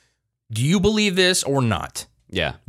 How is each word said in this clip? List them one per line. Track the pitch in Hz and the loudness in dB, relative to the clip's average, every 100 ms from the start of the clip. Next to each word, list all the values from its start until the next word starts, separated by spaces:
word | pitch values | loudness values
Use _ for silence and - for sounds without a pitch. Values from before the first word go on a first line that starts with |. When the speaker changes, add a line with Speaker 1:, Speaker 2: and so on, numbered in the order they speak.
| _ _ _ _ - | _ _ _ _ -10
Speaker 1:
"Do | 110 | -4
you | 139 202 | 0 2
believe | 196 214 208 | 2 2 2
this | 180 180 180 | 2 2 0
or | - 139 | 0 0
not?" | 120 95 - - - _ _ | 0 -2 -6 -12 -16 _ _
Speaker 2:
Yeah. | 92 76 - | -4 -4 -6